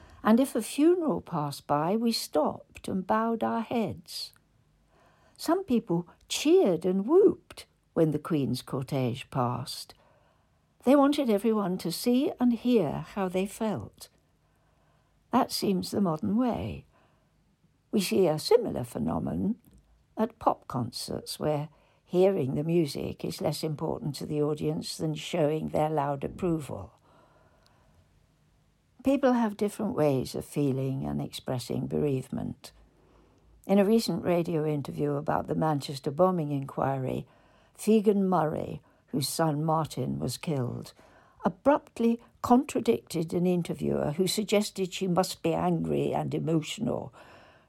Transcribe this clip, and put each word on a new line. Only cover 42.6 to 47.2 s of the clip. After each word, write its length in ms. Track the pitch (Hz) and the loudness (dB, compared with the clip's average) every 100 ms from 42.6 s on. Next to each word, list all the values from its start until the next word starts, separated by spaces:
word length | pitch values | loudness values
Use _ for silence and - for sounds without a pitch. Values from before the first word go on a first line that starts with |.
| 285 262 240 - - 165 165 | 4 0 0 0 -2 -4 -2
an 140 | 180 180 | 0 2
interviewer 640 | 180 165 147 143 143 139 147 | 2 -2 -4 -2 0 0 0
who 100 | 185 | 0
suggested 640 | - 214 208 214 - 180 | 0 0 0 0 -4 -6
she 140 | - 190 | -2 0
must 360 | 170 180 - | 2 0 -2
be 120 | 165 | -2
angry 580 | 160 175 165 160 143 143 | 0 0 0 0 0 0
and 220 | 147 147 | -2 -2
emotional. 800 | 147 147 160 151 - - - - - | -2 0 0 -2 -4 -4 -4 -8 -16